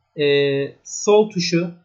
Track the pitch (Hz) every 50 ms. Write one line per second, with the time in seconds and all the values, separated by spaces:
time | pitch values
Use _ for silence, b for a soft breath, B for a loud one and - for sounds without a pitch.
0 | _ _ - 160 147 143 143 143 143 139 139 139 139 139 - _ _ - - -
1 | - 208 208 214 220 214 - 180 175 170 170 170 180 170 - -